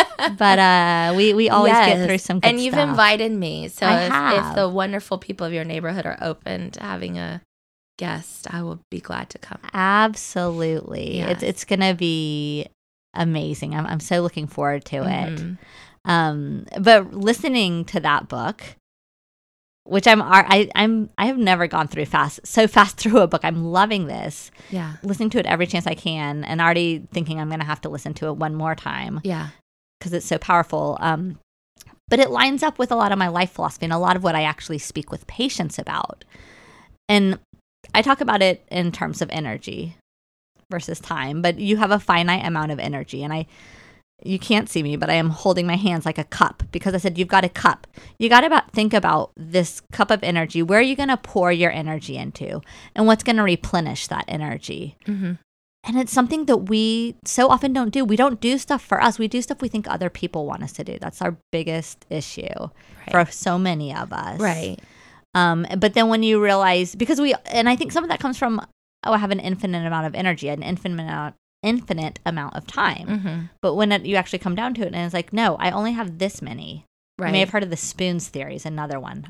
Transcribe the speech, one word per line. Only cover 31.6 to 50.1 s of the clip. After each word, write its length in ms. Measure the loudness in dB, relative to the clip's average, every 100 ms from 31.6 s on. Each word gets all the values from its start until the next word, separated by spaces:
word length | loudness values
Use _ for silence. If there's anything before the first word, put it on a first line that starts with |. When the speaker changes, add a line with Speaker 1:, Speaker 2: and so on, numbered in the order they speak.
| _ _ -20 _ 0
Speaker 1:
but 100 | 4
it 100 | 4
lines 320 | 4 0 2
up 160 | -2 -2
with 140 | -2
a 40 | 0
lot 160 | 2
of 40 | 0
my 120 | 0
life 220 | 0 -2
philosophy 340 | -2 -6 -4 -4
and 80 |
a 40 | 0
lot 200 | 0 0
of 60 |
what 120 | 0 0
I 80 |
actually 360 | -2 -4 -8 -10
speak 320 | -8 -10 -10
with 140 | -12 -10
patients 520 | -6 -4 -2 -6 -8
about. 460 | -8 -6 -8 -12 -20 -20 -20 -20 -20 -20 _ _ 2
And 320 | 4 4 0 _ -20 _ _ 0 2
I 60 |
talk 180 | 4 2
about 220 | 2 4
it 240 | 2 2 _
in 220 | -4 -2
terms 300 | -2 -6 -4
of 80 | -6
energy 640 | -4 -6 -8 -10 -10 -10 -14 _ _ _ _ _ _ -10
versus 300 | -8 -8 -10
time, 420 | -8 -6 -4 -2
but 160 | 0 0
you 200 | 0 2
have 140 | 2
a 80 | 2
finite 440 | 2 2 2 2 0
amount 260 | -2 -2
of 60 | -4
energy. 440 | -6 -6 -8 -10
And 80 | -6
I, 140 | -6 -8 -14 -20 -20 -20 _ _ _ -6
you 120 | -4
can't 280 | 2 0 2
see 140 | -2
me, 140 | -2 -2
but 120 | 0
I 40 |
am 160 | 2 0
holding 360 | 2 2 2 0
my 100 | 0
hands 280 | 0 0 -2
like 120 | -4
a 60 | -6
cup 380 | 2 2 2 -6
because 200 | -4 -4
I 40 | -2
said, 200 | -2 -2
"You've 120 | 2
got 160 | 2 2
a 40 |
cup." 380 | 2 2 2 -6 -20 -20 -2
You 80 | 6
gotta 200 | 6 8
about, 240 | 4 2
think 200 | 0 2
about 380 | 2 2 0 -2 -10
this 440 | -2 0 0 -4 -8
cup 180 | -2 2